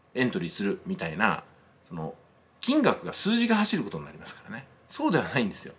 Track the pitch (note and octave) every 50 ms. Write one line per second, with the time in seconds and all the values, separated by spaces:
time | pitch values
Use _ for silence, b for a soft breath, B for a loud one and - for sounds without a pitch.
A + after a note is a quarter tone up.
0 | _ _ - B2+ B2+ A#2+ - F#2+ E2+ E2 - - G2+ G2+ F#2+ - - F2+ F#2+ E2+
1 | F2+ E2+ D2+ F2+ A2 G#2 D#2+ - - - - - _ _ _ _ _ - F2 E2
2 | D#2+ - - - - _ _ _ _ _ _ _ - - C#4 D#4 C4 D3 G2+ -
3 | - F2 - - - F#3+ A3+ A#3 A#3+ A3+ A3+ G#3 G#3+ - - E3+ A2+ G2+ - D#2
4 | D2 C#2 - - - - - - - - G#2+ A#2 - - - - _ - - -
5 | D4 D#4 F#3 C#3 G2+ - - C3+ A#2 G2 - - - - -